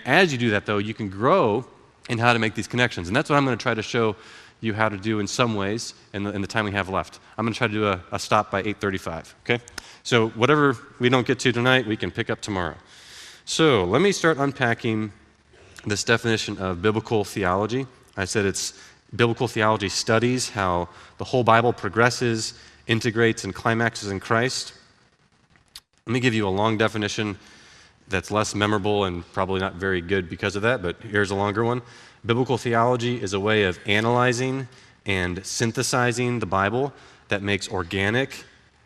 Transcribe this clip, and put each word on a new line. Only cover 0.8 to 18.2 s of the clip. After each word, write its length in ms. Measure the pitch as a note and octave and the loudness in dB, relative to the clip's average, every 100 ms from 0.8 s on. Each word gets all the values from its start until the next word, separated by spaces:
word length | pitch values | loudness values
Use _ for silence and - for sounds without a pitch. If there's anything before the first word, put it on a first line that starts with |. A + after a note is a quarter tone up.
| G#2+ | -2
can 140 | A2 G#2 | -4 -8
grow 580 | F#2+ B2 F#3+ B2 G#2+ B2+ - - _ - | -2 2 2 2 0 -4 -14 -20 _ -8
in 100 | A2 | 0
how 140 | A#2+ | 4
to 60 | A#2 | 4
make 160 | A2 | 2
these 140 | A2 G2 | -2 -4
connections. 400 | A#2+ A#2+ - E2+ | 0 0 -2 -2
And 80 | A#2 | -2
that's 120 | E3 | 2
what 80 | C#3+ | 2
I'm 80 | |
gonna 120 | C#3 A#2 | 2 0
try 180 | B2+ | -2
to 80 | A2 | -4
show 320 | G#2 B2+ A2 G2 - - - _ | -2 0 0 -2 -10 -20 -20 _
you 140 | A2 | -6
how 140 | G#2 A2 | 0 0
to 80 | G2+ | -2
do 240 | G#2 G#2+ | -2 -2
in 60 | G2+ | -2
some 280 | - B2 | 0 0
ways 400 | G#2 G2 A2+ - - - | 0 -2 -4 -8 -14 -12
in 120 | G2+ | -8
the, 60 | G2+ | -6
in 100 | G2+ | -4
the 60 | F#2+ | -4
time 180 | A2+ | -2
we 80 | G#2 | -2
have 160 | G2 F#2 | -2 -2
left. 320 | F#2+ D#2+ - - - | -4 -6 -10 -14 -6
I'm 80 | |
gonna 100 | A2+ | -4
try 120 | G#2 A#2 | -2 -2
to 60 | |
do 140 | G#2 G#2+ | 0 0
a, 140 | F#2 - | 0 -4
a 60 | G2+ | -8
stop 320 | - G#2+ G#2 | 0 0 2
by 120 | G2 | -2
eight 180 | G2 G2+ | -4 -4
thirty-five, 540 | G2+ F#2+ F#2+ D#2+ - - | -4 -4 -6 -10 -12 -10
okay? 180 | - A#2+ - - - - | -4 -4 -4 -18 -18 -16
So 260 | - A#2+ A2+ | 0 2 2
whatever 460 | A2 B2 D3+ C#3+ A#2+ - - | 2 2 4 4 0 -6 -2
we 100 | B2 | 2
don't 180 | C3 A#2+ | 4 2
get 120 | B2 | 0
to 120 | C3 | 0
tonight, 340 | A#2 B2 C3 G#2+ | 2 4 2 2
we 100 | A2 | -2
can 140 | F#2 | -4
pick 200 | G2+ A2+ | -4 -4
up 100 | A2 | -6
tomorrow. 360 | - G2 E2 D2 - - - - - - | -4 -4 -4 -6 -14 -20 -20 -20 -20 -18
So 400 | - - D#3+ A#2 | -6 2 4 4
let 160 | F2 A#2+ | 4 4
me 120 | G3+ | 4
start 260 | F3+ E3 C#3 | 4 2 2
unpacking 720 | C#3 B2+ A#2+ A2+ A#2+ A2 G#2+ - _ _ _ _ - - | 0 0 0 0 -2 -2 -4 -8 _ _ _ _ -20 -14
this 200 | - G2+ | -4 -2
definition 540 | - A#2 A#2 A2 - G2 | 2 2 4 0 -2 -4
of 220 | F#2 E2+ | -4 0
biblical 420 | G#2+ G#2+ A2 A2+ | 0 0 0 -2
theology. 600 | G2 G#2+ F#2 F#2 G#2 B2 C3+ - - | -2 -2 0 2 0 -2 -6 -12 -14
I 80 | - | -6